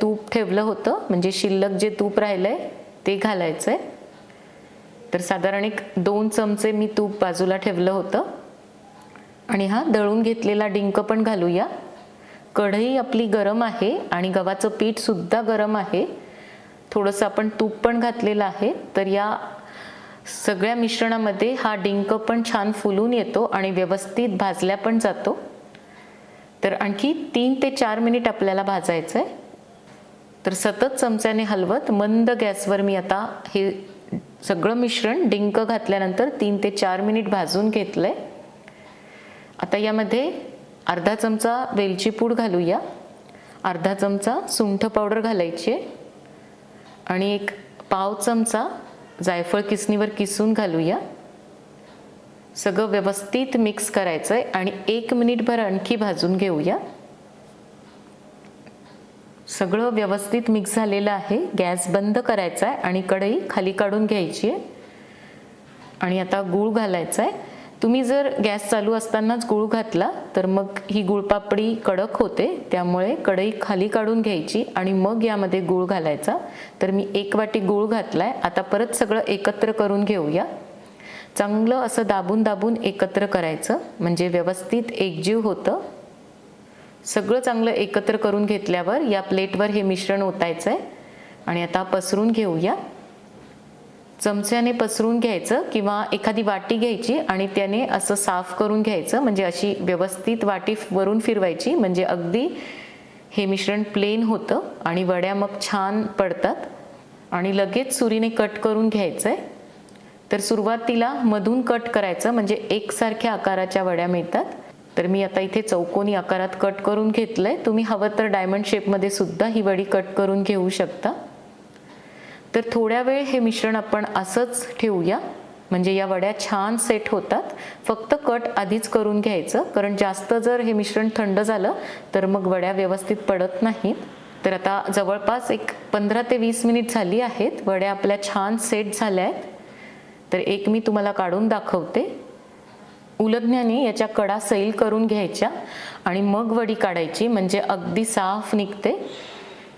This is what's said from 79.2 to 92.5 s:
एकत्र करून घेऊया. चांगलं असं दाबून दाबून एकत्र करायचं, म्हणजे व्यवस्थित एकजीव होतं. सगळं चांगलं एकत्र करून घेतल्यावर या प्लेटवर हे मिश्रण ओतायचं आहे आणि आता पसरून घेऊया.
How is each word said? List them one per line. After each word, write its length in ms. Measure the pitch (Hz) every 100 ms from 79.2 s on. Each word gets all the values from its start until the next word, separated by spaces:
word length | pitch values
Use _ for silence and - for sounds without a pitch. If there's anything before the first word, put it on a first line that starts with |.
| -
एकत्र 440 | 202 202 208 220
करून 320 | 220 208 202
घेऊया. 400 | 202 202 151 165 330 - - - - - - - - -
चांगलं 380 | 202 214 226 254
असं 260 | 240 240 214
दाबून 360 | 196 180 214
दाबून 340 | 214 202 214 226
एकत्र 440 | 208 196 190 196 196
करायचं, 520 | 190 165 156 - 277 - -
म्हणजे 280 | 170 170 180
व्यवस्थित 640 | 175 170 185 - 233 233
एकजीव 480 | 233 190 160 170 220
होतं. 400 | 214 190 - 311 - - - - - - - - - - - -
सगळं 360 | - - 196 247
चांगलं 300 | 254 226 226
एकत्र 460 | - 202 208 202 214
करून 280 | 220 202 208
घेतल्यावर 540 | 208 202 180 175 247
या 200 | 285 196
प्लेटवर 480 | 190 190 190 190 208
हे 120 | 208
मिश्रण 400 | 196 185 190 196
ओतायचं 480 | 196 185 170 165 -
आहे 80 | 294 - - - - - - -
आणि 160 | 170
आता 200 | 170 180
पसरून 480 | 185 190 180 196 220
घेऊया. 440 | 220 208